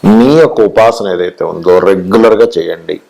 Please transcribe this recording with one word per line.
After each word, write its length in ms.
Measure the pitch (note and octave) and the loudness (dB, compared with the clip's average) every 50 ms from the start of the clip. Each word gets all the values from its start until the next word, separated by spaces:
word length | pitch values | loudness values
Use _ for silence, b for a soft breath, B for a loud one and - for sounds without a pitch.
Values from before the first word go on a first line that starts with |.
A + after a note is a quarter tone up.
| - | 2
మీ 300 | G2 G#2 A2+ A#2 C3 D3 | 2 2 4 4 2 4
యొక్క 260 | D#3+ D#3+ C#3 - - | 2 2 2 2 0
ఉపాసన 460 | A2 G2+ - A2 A2 A2+ A2+ - G#2 G2 | -2 0 2 2 2 2 0 -2 -6 -6
ఏదైతే 360 | F#2 F2+ F2+ F2 F2 _ - | -4 -4 -4 -6 -6 _ -8
ఉందో 340 | E2 E2+ E2+ E2+ F2+ F2+ F2+ | -8 -8 -6 0 0 2 2
రెగ్యులర్గా 680 | F2+ F#2+ G2 F#2 F2+ F2+ G2 A2+ A2+ A2+ A2 G#2 A#2 A2+ - F2 | 2 2 0 -2 -2 -2 0 2 2 2 2 2 0 -2 -2 -6
చేయండి 440 | E2 E2 E2 E2 E2+ E2 F2 E2 _ _ | -6 -6 -8 -12 -10 -12 -12 -12 _ _